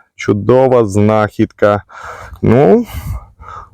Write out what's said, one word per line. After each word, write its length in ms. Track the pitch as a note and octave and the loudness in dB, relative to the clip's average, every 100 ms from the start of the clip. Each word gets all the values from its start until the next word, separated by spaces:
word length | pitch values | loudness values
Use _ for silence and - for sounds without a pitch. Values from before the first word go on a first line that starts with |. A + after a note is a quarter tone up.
| _ - | _ -10
чудова 720 | - G#2+ G2+ B2+ C3 B2+ G#2+ | -4 -2 2 2 4 2 2
знахідка. 960 | G2+ G#2 G#2+ G#2+ - A2 - G#2 G#2 - - - - - - | 0 2 2 0 -2 -4 0 0 0 -4 -20 -18 -18 -20 -4
Ну... 440 | G#2 A#2 D#3+ A3 A3+ - - - - - - - - | 0 4 4 2 0 -10 -10 -12 -14 -20 -20 -20 -20